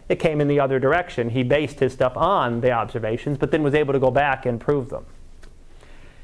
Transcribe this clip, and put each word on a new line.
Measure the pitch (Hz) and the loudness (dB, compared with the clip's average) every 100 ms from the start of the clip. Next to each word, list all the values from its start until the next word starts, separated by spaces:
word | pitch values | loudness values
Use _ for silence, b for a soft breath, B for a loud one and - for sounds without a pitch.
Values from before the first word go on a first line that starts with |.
| B | B
It | 180 | 0
came | 170 151 | 0 2
in | 143 | 2
the | 143 | 4
other | 135 131 | 2 2
direction. | 135 170 180 - 117 | 2 2 0 -4 -2
He | 123 | 0
based | 123 143 151 - | 2 2 0 0
his | 131 | -2
stuff | - 127 135 | 2 -2 0
on | 165 196 127 117 | 0 2 0 0
the | 123 | 0
observations, | 117 107 117 110 120 - 139 | 0 -2 -4 -4 -4 -4 -2
but | 131 | 0
then | 160 | 0
was | 147 | 2
able | 147 143 | 2 2
to | 135 | 2
go | 127 | 2
back | 123 143 131 123 | 2 2 0 -2
and | 117 | -4
prove | - 147 120 | 0 -2 -2
them. | 71 - - - - - - - b b b b b | -10 -12 -20 -20 -20 -20 -20 -20 b b b b b